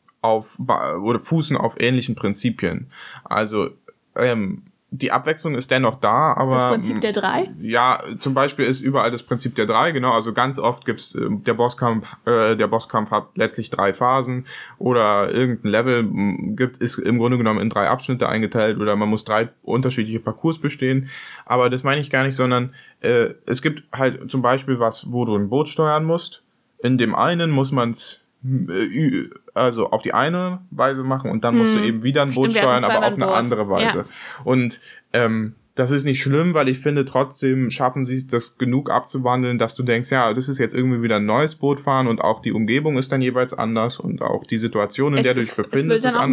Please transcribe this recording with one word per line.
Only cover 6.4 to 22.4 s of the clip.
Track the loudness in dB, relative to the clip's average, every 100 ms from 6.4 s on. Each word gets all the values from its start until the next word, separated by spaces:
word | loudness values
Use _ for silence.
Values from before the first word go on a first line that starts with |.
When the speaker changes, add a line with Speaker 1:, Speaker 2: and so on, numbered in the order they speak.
| 2 2
Speaker 2:
Das | 4
Prinzip | 2 0 -2
der | -2
drei? | -2 -2 -2 -4 -6
Speaker 1:
Ja, | -2 2 4 2 -2 -6
zum | -2
Beispiel | 2 2 2 0
ist | 0
überall | 0 2 2
das | 0
Prinzip | -4 -4 -4
der | -2 2
drei, | 2 2
genau, | 0 2
also | 2 0
ganz | 0 0 0
oft | -2 -2
gibt's, | -4 -6 -6
äh, | -6 -4
der | -2 -2
Bosskampf, | 0 0 0 -2 -2 -4 -8 0
äh, | 2 4 2
der | 2
Bosskampf | 0 -2 -2 0
hat | -2 -4 -2
letztlich | -2 -2 -6
drei | 0 0
Phasen | 2 2 2 0 -6 -8 -16 -18 -4
oder | 0 4 4 2 2
irgendein | 2 0 0 0
Level, | 2 2 2
m, | 0 0 0 -2 -4 -2
gibt, | -2 -2
ist | -4 -2
im | 0 2
Grunde | 2 2
genommen | 2 0
in | 0
drei | 0 0
Abschnitte | 0 -2 -2 0
eingeteilt | 0 0 0 0 0
oder | 0 0
man | 0
muss | -2 0
drei | 0 0 -6
unterschiedliche | -2 0 0 -2 -4 -4
Parcours | -6 -4 -4 -2
bestehen, | -4 -2 0 0 -2 -10 -18 -20 -2
aber | 2 2
das | 2
meine | 0 -2
ich | 0
gar | 0
nicht, | 0
sondern, | 0